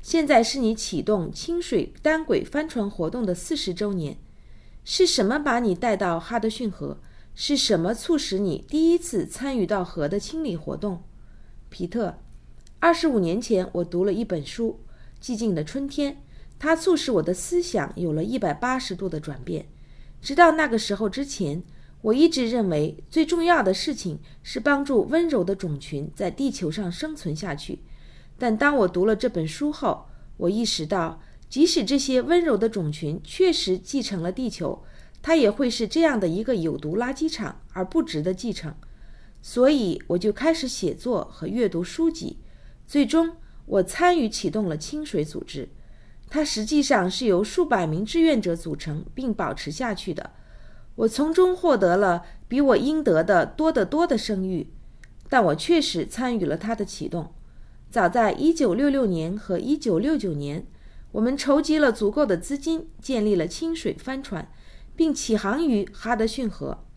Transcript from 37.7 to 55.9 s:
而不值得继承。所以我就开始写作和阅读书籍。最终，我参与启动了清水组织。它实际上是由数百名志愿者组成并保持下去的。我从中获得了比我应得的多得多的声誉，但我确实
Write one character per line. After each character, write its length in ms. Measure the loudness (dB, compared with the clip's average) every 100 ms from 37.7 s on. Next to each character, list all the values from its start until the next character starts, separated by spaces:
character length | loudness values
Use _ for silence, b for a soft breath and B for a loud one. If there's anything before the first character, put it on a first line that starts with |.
而 100 | -6
不 180 | -2 0
值 180 | 0 -2
得 140 | -2
继 180 | -2 -4
承。 220 | -6 -8 -12 b b b b b b
所 280 | -6 4 6
以 320 | 6 2 -2 -2
我 100 | 0
就 120 | 0
开 220 | 2 2
始 160 | 2 -2
写 260 | -2 -4
作 320 | -2 -2 -2 -2
和 140 | -8 -6
阅 200 | 0 0
读 160 | 0
书 280 | -6 0 0
籍。 280 | 0 -10 -12 b b b b -2
最 200 | 2 4
终， 300 | 2 2 -4 b b
我 180 | 0 0
参 360 | 0 4 4 4
与 100 | 0
启 220 | -2 -2
动 180 | -2 -2
了 80 | -4
清 280 | -6 -8
水 200 | -4 -2
组 180 | -2 -6
织。 280 | -10 -12 -12 b b b b b b
它 160 | -2
实 180 | 0 -2
际 200 | 2 2
上 280 | 4 4 2
是 140 | 0
由 180 | 2 2
数 220 | 2 0
百 220 | 2 2 2
名 180 | -2
志 160 | -2 2
愿 180 | 4 4
者 140 | 0
组 220 | -4 -6 -8
成 260 | -6 -8 -8
并 180 | -6 -4
保 220 | -2 -4
持 160 | -4 -8
下 240 | -6 -6
去 180 | -4 -6
的。 200 | -8 -10 b b b b b b 0
我 120 | 0
从 240 | 2 2
中 240 | 4 4 4
获 180 | 2
得 220 | 4 4 4
了 260 | 4 2 B B -4
比 120 | 2
我 160 | 4 4
应 260 | 4 0
得 220 | 4 4
的 220 | 6 4 4
多 260 | 2 2
得 140 | 2 0
多 200 | 2 2
的 120 | 0
声 280 | -2 -4 -2
誉， 240 | -4 -6 -12 b b b b 0
但 120 | 4
我 120 | 4
确 260 | 2 4 2
实 240 | 2